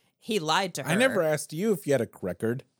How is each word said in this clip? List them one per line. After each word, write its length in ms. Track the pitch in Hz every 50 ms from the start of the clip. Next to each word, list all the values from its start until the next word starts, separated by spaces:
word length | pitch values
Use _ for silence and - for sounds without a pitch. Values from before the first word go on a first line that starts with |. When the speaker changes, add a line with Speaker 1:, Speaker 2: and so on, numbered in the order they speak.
| _ _ _ _
Speaker 1:
he 200 | - - 220 196
lied 340 | 156 156 156 180 196 180 -
to 100 | 160 127
her. 40 | 135
Speaker 2:
I 60 | 165
never 260 | 208 254 262 247 196 165
asked 300 | 156 151 143 - - 151
you 200 | 156 202 226 202
if 120 | 165 -
you 60 | 147 135
had 80 | 131
a 80 | 113 - - - -
record. 420 | 92 87 - - 113 123 135 - _ _